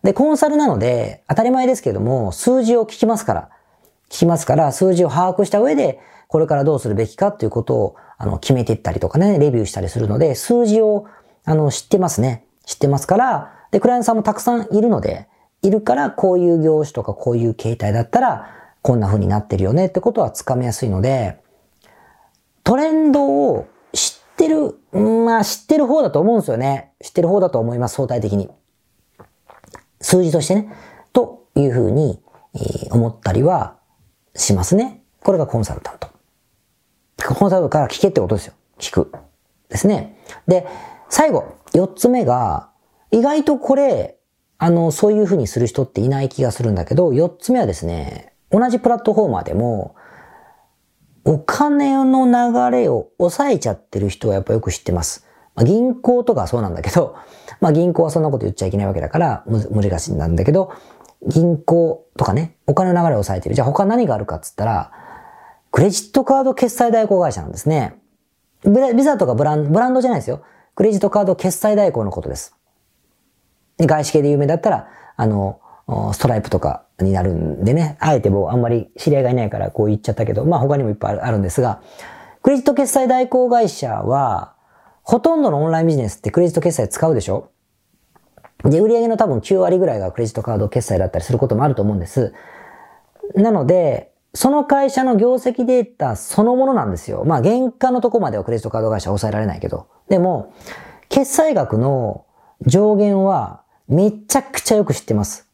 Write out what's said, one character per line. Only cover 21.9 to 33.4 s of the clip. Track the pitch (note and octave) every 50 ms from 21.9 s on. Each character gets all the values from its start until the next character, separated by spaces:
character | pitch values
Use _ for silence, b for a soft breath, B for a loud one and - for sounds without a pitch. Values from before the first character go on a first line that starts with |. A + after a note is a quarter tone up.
| b b b b b b b b b _ _ _ _ _ _
ト | - A#3
レ | C4 D4+ D#4+
ン | D#4 D#4 D#4 D4+
ド | C4+ C#4+ C#4
を | C#4 C#4 C#4+ C#4+ B3 D3 - - - _ _ _ _ -
知 | - - - - - _ _ _
っ |
て | - E4
る、 | D#4 D#4 D#4 D4 - - _ _ _
ま | - F#3+ G#3 A3 A3+ A3+ A#3 A#3 A3+
あ、 | A3+ G#3
知 | - - - -
っ |
て | - D4+
る | D#4 D4
方 | A#3 C#4+ D#4
だ | C4+ E3
と | - C#3+
思 | E3+ G#3+ A#3
う |
ん | G#3+
で | E3+
す | -
よ | B2
ね。 | A2+ B2+ C#3 C#3 - - _ _ _
知 | - -
っ | _
て | -
る | E3+ E3
方 | F#3+ G#3
だ | F#3 F3
と | - A#2+
思 | A2+ A#2 A#2+
い | A#2+
ま | B2
す、 | A#2+ -
相 | - C3+
対 | A#2+ B2+ A#2+
的 | A2 G#2 G2+
に。 | G2+ F#2+ - - _ _ _ _ _ _ _ _ _ _ _ _ _ - _ _ _ _ _ - _ - - - - _ _ _ _
数 | - - - F3+ F#3
字 | E3
と | D3+ E3
し | D3
て | - F#3
ね。 | G#3 G#3 G#3 B B B B B B B B _
と | B3+ A#3 - - - _ _ _
い | C#3 C#3+
う | C3+
風 | A#2+ B2 A2 G2
に、 | A#2 C#3+ D#3 B2+ F2+ - _ b b b b b -
え | - - - - - - -
ー、 | -
思 | A#2 A#2
っ | A#2 A#2 -
た | - G2+
り | F#2 G#2+